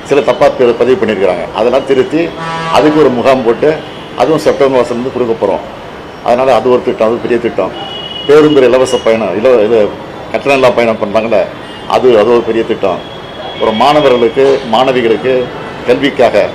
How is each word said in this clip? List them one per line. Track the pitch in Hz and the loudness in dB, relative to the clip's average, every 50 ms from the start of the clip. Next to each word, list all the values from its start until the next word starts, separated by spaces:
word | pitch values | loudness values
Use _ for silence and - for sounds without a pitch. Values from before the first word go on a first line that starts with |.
| - | -2
சில | - 139 143 | 0 0 0
தப்பா | - - 120 - 143 | 2 0 0 2 2
பி-, | 139 - - 127 120 113 - | 2 2 2 2 2 2 2
பதிவு | 120 123 127 - 113 | 2 2 2 2 2
பண்ணியிருக்கிறாங்க. | 104 107 95 98 92 90 87 82 - - | -2 -2 0 0 0 0 -2 -4 -6 -4
அதெல்லாம் | 95 110 120 123 135 131 | -2 0 0 0 0 0
திருத்தி, | - 139 131 127 - 151 160 170 - - - - - - - - - | 0 0 0 0 0 0 -2 -2 -4 -6 -10 -10 -8 -8 -8 -6 0
அதுக்கு | - 113 143 151 151 156 | 0 2 2 4 4 4
ஒரு | 147 131 | 2 2
முகாம் | 123 117 107 131 131 127 117 | 2 2 2 2 2 2 2
போட்டு, | 113 117 - - 151 156 151 - - - - - - - | -2 0 2 0 0 0 -2 -8 -14 -16 -16 -16 -16 -2
அதுவும் | - - 147 160 147 | -2 0 0 0 0
செப்டம்பர் | 151 143 - - 139 135 135 127 | 0 0 2 2 0 2 2 0
மாசம் | 120 - 120 | 0 0 -4
இருந்து | 117 123 135 | -6 -6 -6
கொடுக்க | 123 120 123 113 113 113 107 | -4 -4 -2 -2 -2 -2 0
போறோம். | 98 90 - - - - - - - - - - - - - - | -2 -2 -4 -6 -12 -16 -16 -16 -16 -16 -16 -16 -18 -18 -8 -2
அதனால | - 123 123 131 135 123 | 0 0 2 2 2 2
அது | 110 123 127 | 2 2 2
ஒரு | 127 120 - | 0 2 0
திட்டம், | 127 117 - 113 110 | -4 -2 0 0 0
அது | 120 | 0
பெரிய | 113 - - 120 113 | -2 -2 -2 -2 0
திட்டம். | 113 110 - - 92 90 - - - - - - - - - - - | -2 -2 -2 -2 -4 -4 -6 -10 -12 -12 -12 -12 -12 -12 -12 -8 0
பேருந்து | - 143 156 156 151 147 135 127 120 | 4 6 6 6 6 4 4 4 4
இலவச | 127 127 131 127 123 | 4 2 2 2 0
பயணம், | 113 - 117 113 110 110 95 87 104 | -2 0 0 0 0 -2 -4 -4 0
இல-, | 110 131 123 113 104 | 2 4 4 4 4
இது | 107 120 113 104 95 - - - - - - - - | 2 2 2 2 0 -2 -10 -14 -14 -14 -14 -12 -8
கட்டணம் | - 110 - 139 139 | -8 -4 0 0 2
இல்லா | 131 127 123 | 4 2 2
பயணம் | 104 113 117 113 110 104 107 | 2 2 0 0 0 -2 -4
பண்றாங்கல்ல, | 101 101 110 110 113 113 98 85 - - - - - - - - - | -2 -2 -2 0 0 0 0 0 -2 -6 -14 -16 -16 -16 -16 -8 -2
அது, | - 117 117 127 120 107 | -2 2 4 4 4 4
அது | 104 - | 4 4
ஒரு | - 120 | 2 2
பெரிய | 107 110 110 113 110 | 2 0 -2 -2 -2
திட்டம். | - 110 - - 95 87 78 - - - - - - - - - - - - | -2 -4 -2 -2 -4 -4 -6 -8 -14 -16 -16 -16 -16 -14 -14 -14 -12 -6 -2
ஒரு | 107 113 | -2 -2
மாணவர்களுக்கு, | 110 110 123 139 151 151 143 139 123 120 120 113 113 139 135 139 - - - 117 | 2 2 2 4 4 4 4 4 4 4 2 0 2 2 2 2 2 0 0 -2
மாணவிகளுக்கு | 110 117 135 135 127 127 117 113 110 104 - 127 131 127 123 - - - - - - - - | 0 0 2 2 0 0 2 2 0 0 0 -2 0 0 -2 -4 -8 -12 -12 -12 -14 -8 -2
கல்விக்காக | - 123 139 135 139 - - 120 110 - 104 92 87 | 0 0 0 0 -2 2 2 2 2 4 2 0 0